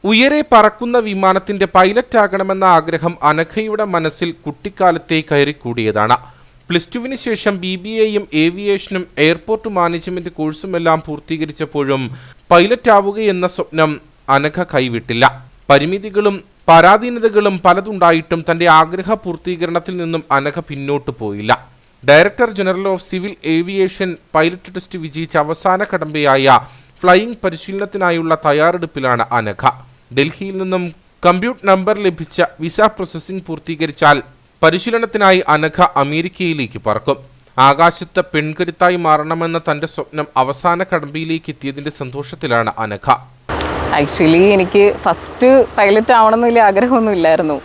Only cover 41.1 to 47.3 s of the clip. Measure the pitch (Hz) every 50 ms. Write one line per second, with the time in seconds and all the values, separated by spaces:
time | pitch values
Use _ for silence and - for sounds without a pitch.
41.1 | 147 156 160 160 160 160 - - 143 _ - 139 135 143 143 151 147 - 143 127
42.1 | 123 139 143 - - 147 - 135 120 117 113 110 - - 113 107 101 98 - -
43.1 | 127 - - - _ _ _ - - - - - - - - - - 156 143 143
44.1 | - - 170 156 160 170 190 202 208 196 185 180 - 202 202 208 196 - - 196
45.1 | 165 - - - - - 247 254 262 269 233 - - - 208 202 202 214 226 -
46.1 | 254 233 220 220 220 226 240 240 233 240 220 202 196 196 240 247 262 240 226 220
47.1 | 202 180 165 160